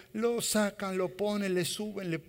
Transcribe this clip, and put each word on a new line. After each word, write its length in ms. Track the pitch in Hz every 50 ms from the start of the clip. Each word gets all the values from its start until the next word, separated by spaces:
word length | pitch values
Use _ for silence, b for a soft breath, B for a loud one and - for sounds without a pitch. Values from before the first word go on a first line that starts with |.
| B B
lo 300 | - 214 226 233 240 233
sacan, 560 | - - - 214 208 202 202 - 202 190 185
lo 180 | 185 185 180 185
ponen, 380 | - 208 208 208 202 202 190 180
le 100 | 180 170
suben, 480 | - - - 214 214 196 202 190 -
le, 100 | 165 156 160